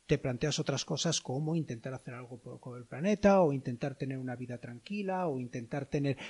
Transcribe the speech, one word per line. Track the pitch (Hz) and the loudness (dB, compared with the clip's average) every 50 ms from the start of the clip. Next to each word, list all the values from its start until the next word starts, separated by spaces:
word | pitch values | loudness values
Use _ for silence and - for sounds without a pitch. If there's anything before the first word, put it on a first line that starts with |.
| _ | _
te | - 156 139 | 0 0 2
planteas | - 135 123 117 - 151 135 - | 2 0 -2 0 0 0 0 0
otras | 147 - 139 123 - | 0 -2 -2 -2 -2
cosas | - 165 139 - 170 151 - | -2 -2 0 0 0 0 -2
como | - - 127 143 156 156 165 165 | -2 -4 -4 -2 -2 0 0 0
intentar | 147 - 123 113 - 135 131 | -2 -2 -6 -8 -8 -8 -10
hacer | 123 - 143 123 | -10 -10 -12 -12
algo | 120 127 117 127 117 | -12 -12 -12 -14 -14
por, | - 127 123 117 | -14 -14 -16 -14
con | - 127 120 123 | -12 -12 -12 -12
el | 120 | -12
planeta | - 120 131 160 202 214 202 - 202 196 190 | -12 -8 -2 0 2 4 6 8 8 10 10
o | 180 147 | 8 6
intentar | 139 131 - 131 120 - - 139 131 | 6 2 0 -2 -4 -2 -4 -4 -4
tener | - 135 131 135 131 | -4 -6 -6 -4 -4
una | 127 127 123 123 | -4 -6 -6 -6
vida | 127 120 123 120 | -6 -8 -8 -10
tranquila | - 120 120 117 - - 202 208 196 185 185 185 185 165 | -10 -12 -12 -14 -10 -8 -6 -4 -2 -2 -2 0 0 0
o | 135 131 | 0 -2
intentar | 123 120 - 127 120 - - 143 139 - | -4 -6 -6 -8 -6 -4 -4 -4 -4 -2
tener, | - 147 143 139 135 - - - | 0 0 2 0 0 -2 -4 -12